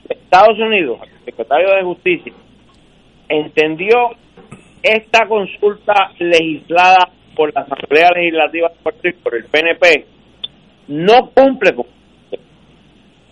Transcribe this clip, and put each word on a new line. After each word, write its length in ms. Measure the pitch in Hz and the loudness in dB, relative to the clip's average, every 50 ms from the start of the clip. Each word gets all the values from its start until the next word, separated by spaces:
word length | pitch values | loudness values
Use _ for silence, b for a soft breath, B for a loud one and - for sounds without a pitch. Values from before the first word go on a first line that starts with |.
| - - | -14 -12
Estados 480 | - - _ _ 180 185 208 226 214 202 | -12 -12 _ _ 4 4 4 4 2 0
Unidos, 400 | 226 220 220 196 160 123 110 - | -2 -2 -2 -2 -2 -4 -6 -10
el 220 | - - _ _ _ | -12 -20 _ _ _
secretario 500 | - - - 113 - 135 156 180 196 196 | -14 -12 -12 -6 -2 -2 0 0 0 0
de 80 | 196 | 0
Justicia, 500 | 185 180 170 - - 185 175 - - - - - _ _ _ _ _ _ _ _ _ _ _ _ _ _ _ _ _ - | -2 -4 -8 -6 -4 -4 -4 -4 -8 -14 -20 -20 _ _ _ _ _ _ _ _ _ _ _ _ _ _ _ _ _ -6
entendió 840 | 151 151 151 147 - 160 151 156 160 160 185 208 233 247 240 233 - - _ _ _ - - _ - - _ _ _ _ | -6 -4 -6 -4 -2 -2 -2 -2 -4 -4 -2 0 0 0 0 -2 -6 -12 _ _ _ -20 -20 _ -20 -20 _ _ _ _
esta 460 | - 196 220 220 220 _ - 226 220 | -2 -2 -2 -2 -2 _ 0 0 0
consulta 840 | 190 220 208 190 - - - 208 208 202 - _ 208 208 196 190 - - - | 0 -2 -4 -4 -6 -6 -4 -2 -2 -2 -2 _ 0 0 0 0 -2 -4 -8
legislada 880 | 175 175 170 160 165 160 156 143 - - 160 175 180 185 185 185 180 - _ _ _ _ - | -2 0 0 0 0 -2 -6 -10 -8 -4 0 2 4 6 6 4 4 0 _ _ _ _ -4
por 180 | - 156 151 | -4 -4 -2
la 100 | - 139 | -4 -6
Asamblea 480 | 127 - 135 - - - 139 156 170 180 175 | -8 -6 -10 -10 -4 0 2 4 4 4 2
Legislativa 540 | 175 175 170 160 160 151 151 156 165 165 165 | 2 -2 -2 -2 -2 -2 -2 -2 -4 -4 -4
de 60 | - _ | -6 _
Puerto 200 | - 156 - _ | -10 -10 -10 _
Rico, 160 | - 180 175 _ - | -8 -8 -8 _ -6
por 100 | 123 120 | -6 -6
el 100 | 113 110 | -6 -6
P 120 | - - 151 | -4 -2 -2
N 160 | 160 165 165 | 0 -2 0
P, 320 | 165 180 175 151 135 - _ _ _ _ _ _ _ - - _ _ _ _ _ _ _ | 2 2 2 2 2 -2 _ _ _ _ _ _ _ -18 -18 _ _ _ _ _ _ _
no 440 | - 143 151 170 202 226 254 247 - | -10 -8 -2 2 4 4 4 2 2
cumple 440 | _ 254 269 269 262 - 202 175 - | _ 2 2 2 0 0 -2 -2 -2
con, 120 | 120 - - _ _ _ _ _ _ _ _ - - _ _ _ _ _ _ _ _ _ _ _ _ _ _ _ _ _ _ | -2 -8 -12 _ _ _ _ _ _ _ _ -18 -18 _ _ _ _ _ _ _ _ _ _ _ _ _ _ _ _ _ _